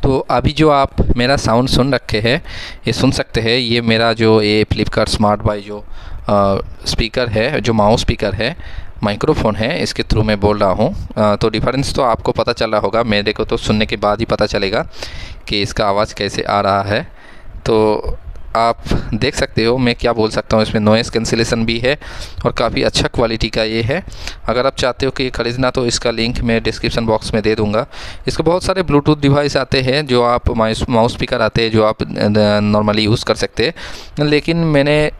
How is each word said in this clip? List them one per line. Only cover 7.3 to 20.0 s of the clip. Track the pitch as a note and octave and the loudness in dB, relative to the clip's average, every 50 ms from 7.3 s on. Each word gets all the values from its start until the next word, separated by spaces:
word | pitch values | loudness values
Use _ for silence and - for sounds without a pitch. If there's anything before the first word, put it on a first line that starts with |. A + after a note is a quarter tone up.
| G#2 A2 A2 C3 D3+ C3 | 0 0 0 0 -2 -2
जो | G#2+ A#2+ A2+ | 0 0 2
mouse | A2+ G#2 G#2 A2+ B2 | 4 4 4 4 2
speaker | - - C#3+ - - G2+ G2 | 2 0 -2 0 -2 -2 -2
है, | G2 G#2+ B2 E3 - - - - - - - - - - | -2 -2 -4 -4 -6 -12 -10 -10 -10 -10 -10 -8 -4 -2
microphone | G#2+ G#2 G#2+ - D3+ D#3 B2+ - A2+ G#2 | -2 -2 0 0 0 0 2 2 0 0
है, | F#2 G#2+ A#2+ E3 F3 - | 0 -2 -2 -2 -2 -4
इसके | - - - A2+ | -4 -4 -6 -2
through | - - - G#2+ | 0 2 2 2
मैं | G#2+ G#2+ G2+ | 2 0 2
बोल | G2 G#2 G#2 G#2 | 2 2 2 4
रहा | G#2 G2 F#2 | 2 2 2
हूँ। | G2 A2 C#3+ G3+ - - - - | 2 0 0 0 -4 -8 -8 -2
अ, | - G#2+ G#2 G#2 | 0 2 2 2
तो | G2+ - A2+ | 2 0 0
difference | G#2+ G#2+ G#2+ B2 A2+ C3 - - - | 0 0 -2 0 0 -2 -2 -2 0
तो | - C#3 | 0 2
आपको | B2 A2+ - - - B2 | 2 0 0 0 -2 -2
पता | - A2+ - A#2+ | 0 0 -2 0
चल | - A#2+ A2 | -2 -2 0
रहा | A2 G#2+ | 0 0
होगा, | G#2 G2 G2+ A2+ A#2 | 0 0 0 0 0
मेरे | A2+ G#2+ G#2 G2+ G#2+ G#2+ | 2 0 0 0 0 -2
को | - A#2 | -2 -2
तो | - A#2 | -2 -2
सुनने | A#2 - - A2+ G#2+ A2 | -4 0 0 0 0 2
के | - A#2+ | 0 -2
बाद | A2 G2+ G#2 G#2 G#2 | -2 0 0 0 0
ही | A2+ | 0
पता | - A2+ G#2 G#2+ | -2 0 0 0
चलेगा | G#2 - G#2+ G2+ G2 G2 A#2+ E3+ - - - - - - - - - - - - - | 0 0 -2 -2 0 -2 -2 -4 -4 -8 -12 -12 -12 -10 -12 -12 -12 -14 -16 -10 -4
कि | - G#2 G2 | -4 -2 -2
इसका | G2 - - A2+ G2+ | -2 -2 -2 0 0
आवाज़ | G2 G2+ G#2+ A2+ - | 2 0 0 -2 -2
कैसे | - G#2 G2 G2 F#2+ - | -6 -6 -4 -4 -4 -4
आ | - - G2+ | 0 0 2
रहा | G2+ G2+ F#2+ G2+ G2 | 2 2 2 2 0
है। | G2 G2+ A#2 E3 - - - - - - - - - - - - | 0 -2 -2 -2 -6 -14 -18 -20 -20 -20 -18 -16 -14 -16 -8 -2
तो | - A#2 A2 A2 G#2+ G#2+ - - - - - - - - - - - - | 0 2 4 4 4 2 0 -2 -4 -6 -6 -8 -12 -12 -12 -12 -4 -2
आप | A2+ A2+ A#2 A#2 - - - - - - - - | 0 2 2 0 -2 -2 -2 -2 -2 -2 -4 -4
देख | G#2+ A#2 C3+ D3 | -2 -2 -2 0
सकते | - - - - - A2 | -2 -4 -2 0 0 2
हो | A2+ B2 C3 | 2 2 2
मैं | B2+ A#2+ A#2 | 2 0 0
क्या | - | 0